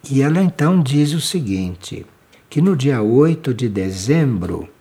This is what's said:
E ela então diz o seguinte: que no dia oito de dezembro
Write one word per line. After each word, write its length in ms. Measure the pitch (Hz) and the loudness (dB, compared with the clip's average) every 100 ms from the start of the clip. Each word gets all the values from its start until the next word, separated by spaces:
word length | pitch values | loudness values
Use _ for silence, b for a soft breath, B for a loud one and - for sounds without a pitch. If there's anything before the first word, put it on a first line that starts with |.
| - | -2
E 120 | 135 | 0
ela 220 | 139 170 | 2 2
então 400 | 185 - 151 185 | 0 2 2 2
diz 300 | 135 147 147 | 2 2 2
o 80 | 160 | 0
seguinte: 840 | - 185 117 95 92 90 - - - _ _ b b | -4 -4 -4 -4 -4 -8 -12 -14 -14 _ _ b b
que 120 | 147 | 0
no 140 | 185 165 | 2 2
dia 260 | 135 123 | 0 0
oito 520 | 107 123 156 160 139 | 2 4 4 2 -4
de 160 | 117 120 | -4 -4
dezembro 960 | 98 95 95 104 160 143 104 87 85 80 _ | -2 -4 -6 0 2 2 0 -4 -8 -10 _